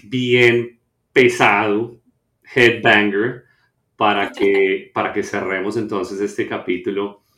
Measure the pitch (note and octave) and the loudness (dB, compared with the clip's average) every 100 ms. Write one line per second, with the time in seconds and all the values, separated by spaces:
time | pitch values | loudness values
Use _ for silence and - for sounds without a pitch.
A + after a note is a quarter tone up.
0 | G#2 B2+ B2 B2 A#2+ A#2+ A#2 - _ _ | -8 -4 0 4 4 4 -2 -12 _ _
1 | _ C#3 B2 - A#2 G2+ G#2+ G#2 A#2+ B2 | _ 2 2 4 2 2 0 -2 -4 -12
2 | _ _ _ _ - C3+ A#2+ A#2 A2+ G#2+ | _ _ _ _ -4 2 4 4 4 4
3 | G#2 G2 A#2+ B2 - _ _ _ _ - | 2 0 -4 -6 -18 _ _ _ _ -2
4 | G#2+ G2+ F#2+ - G2+ G2 F#2+ F#2+ - A2 | 0 0 -4 -2 0 2 0 -2 -6 -6
5 | F#2 G#2 F#2+ G2+ F#2 F#2+ G2+ A2+ G#2 G2+ | -4 -6 -6 -6 -4 -4 -4 -6 -6 -6
6 | F2+ G2 G2+ - G2+ G2+ - F2+ G#2 G2 | -6 -6 -6 -6 -8 -6 -6 -6 -4 -6
7 | G2+ - _ | -6 -10 _